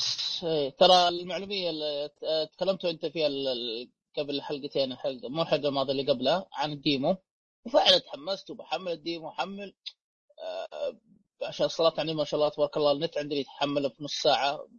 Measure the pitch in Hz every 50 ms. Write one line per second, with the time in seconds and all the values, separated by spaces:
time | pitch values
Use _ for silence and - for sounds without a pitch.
0 | - - - - - - - - 185 165 160 151 143 131 - - 185 180 185 180
1 | 175 175 175 175 175 180 175 170 196 196 208 196 180 170 160 156 151 151 147 143
2 | 147 147 - _ - 151 156 160 156 156 _ - 180 185 196 180 - 175 165 151
3 | - 156 143 170 151 143 139 139 139 131 127 117 120 120 110 117 123 - _ _
4 | _ _ _ 156 147 143 143 139 131 - - 139 131 143 - 143 135 131 127 -
5 | - 147 131 123 - 117 139 160 165 156 165 151 139 143 139 139 135 135 135 135
6 | 135 143 139 123 127 131 160 190 190 _ - 127 143 151 151 143 - 156 143 131
7 | 135 160 190 - _ _ _ _ _ _ _ _ _ 233 254 - - 202 185 170
8 | - - - 139 143 180 196 - - - 160 113 - - 151 170 185 180 165 151
9 | 147 165 170 165 156 147 - - 165 190 196 202 202 190 - _ _ - - _
10 | _ _ _ _ _ _ _ - 85 92 90 95 87 - 80 76 80 82 80 -
11 | _ _ _ _ _ _ _ _ - 139 - - 160 151 - - 165 165 - -
12 | 151 160 160 156 147 - - 151 147 147 147 - 147 143 - 156 151 143 143 143
13 | 160 160 - 147 147 147 147 143 131 - - - 143 143 143 143 139 131 - _
14 | 147 139 - - - 160 131 117 131 143 147 - - - -